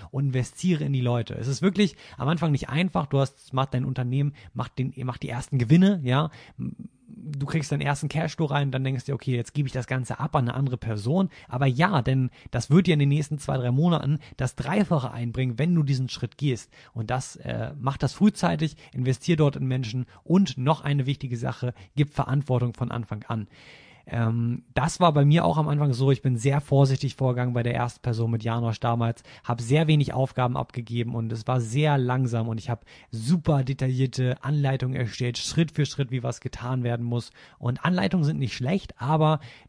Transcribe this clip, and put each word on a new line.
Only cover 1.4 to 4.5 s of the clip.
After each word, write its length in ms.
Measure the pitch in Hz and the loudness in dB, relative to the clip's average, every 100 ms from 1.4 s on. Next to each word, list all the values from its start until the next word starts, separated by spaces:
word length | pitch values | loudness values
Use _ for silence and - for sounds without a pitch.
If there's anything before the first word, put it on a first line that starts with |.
| 117 | -4
ist 160 | 135 | 0
wirklich 320 | 185 180 202 - - - | 0 2 0 0 -18 -4
am 80 | 131 | -2
Anfang 240 | 165 165 | 0 2
nicht 180 | 139 - | 0 0
einfach. 380 | 139 185 175 147 | -2 0 0 0
Du 120 | 139 | 0
hast, 340 | 135 - - | 0 -4 -6
macht 200 | 131 135 | -4 -2
dein 120 | 127 135 | -2 -2
Unternehmen, 480 | 131 123 131 143 143 - | -2 -2 0 0 -4 -12